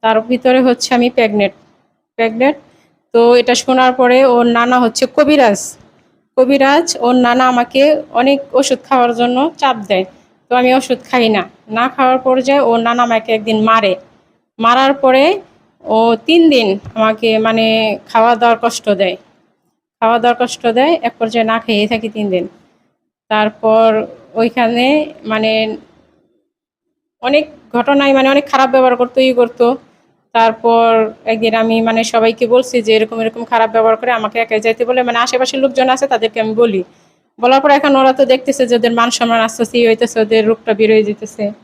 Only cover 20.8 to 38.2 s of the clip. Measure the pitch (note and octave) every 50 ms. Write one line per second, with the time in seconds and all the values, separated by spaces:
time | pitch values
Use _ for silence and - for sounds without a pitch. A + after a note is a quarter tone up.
20.8 | C4 D4+ E4+ D#4 - A#3 A#3 _ A#3 A3 A3 A#3+ A3+ A3 A3+ A3+ A3+ - A3+ G#3
21.8 | G#3 G#3 A#3 A3 A3 A3 G#3+ A3 G#3 G3+ F#3 F3 F3 F#3+ - _ _ _ _ _
22.8 | _ _ _ _ _ _ _ _ _ _ G#3+ G#3+ G#3+ G#3+ G#3+ - - A3 A3 A3+
23.8 | A3+ A3+ G#3+ G#3+ A3 - - - - _ - A3 A3+ A#3 A#3 B3+ A#3+ A3+ A#3+ A#3+
24.8 | B3 C4 D4 D4+ D4+ D4+ - - - A3 A3 G#3+ A3 A3 A3 A3 A3 A3 A3 -
25.8 | - _ _ _ _ _ _ _ _ _ _ _ _ _ _ _ _ _ _ _
26.8 | _ _ _ _ _ _ _ _ - B3 C#4 D4+ D4 D4 - - _ _ - A#3+
27.8 | A#3 - C#4+ C#4 C#4 C#4 C4+ C4+ C4 C4 C#4 C#4 C#4+ - - B3+ C4+ B3+ B3 C4
28.8 | B3+ B3+ B3+ A#3+ B3 B3 - C4 C4 C4 B3+ A#3+ A#3+ A#3 - - A#3 A#3 C4 C4+
29.8 | _ _ _ _ _ _ _ _ _ _ _ A#3 A3+ A3+ A3 A3+ - A#3 A#3 A#3
30.8 | A#3 A3+ A3+ A3+ A3 A3 A3 _ - - A3+ A3 A3 A3+ A3 A3+ A3 A3+ A3+ A3+
31.8 | A3+ A3+ A3+ A3+ A3+ A3+ - A#3 A3 A3+ A#3 A3+ B3 A3 A#3+ B3 C4 B3+ - B3
32.8 | G#3+ A3 A3 A3 A3 A3 A#3 A3+ A3+ A3 A3+ A#3 A#3 - - A3+ A3 A3 G#3+ A3+
33.8 | A3 A3+ A3 A3 - B3 B3 A3+ G#3 G#3+ - A#3 A3+ A3+ A3 G#3+ G#3+ A3+ A3 -
34.8 | B3 A3+ B3+ B3+ B3 A#3+ A#3 A#3 A#3 A#3+ - B3 B3+ B3+ - C4+ C4 C#4 B3+ C4
35.8 | B3+ C4 B3+ C4 C#4 C4+ C4 A3+ A3+ A3 A3 A#3 A3 A3 A3 G#3+ A#3+ A#3 G3+ F#3+
36.8 | F3+ _ _ _ _ _ _ _ _ _ _ - A3 B3 C4 C4+ C#4 D4 C#4 C#4
37.8 | C#4+ D4 C#4 C4+ C4+ C4+ C4 C4+